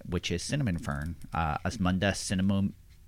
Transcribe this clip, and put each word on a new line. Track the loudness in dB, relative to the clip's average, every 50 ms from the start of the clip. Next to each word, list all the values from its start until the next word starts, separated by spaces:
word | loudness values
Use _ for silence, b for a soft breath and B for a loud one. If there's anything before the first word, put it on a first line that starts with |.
| -6
which | -2 -2 -2 0 0
is | -2 -2 -2
cinnamon | -2 -2 0 0 0 0 0
fern, | -2 -2 -2 -2 -2 -4 -6 -8 -8 -4 -2
uh, | 0 0 0 0 0 -2
Osmunda | -2 -2 2 2 2 2 4 2 2
cinnamom-, | 2 0 -2 -2 0 2 2 4 4 4 2 0 -2 -6 -14 -20 -20 -20 -20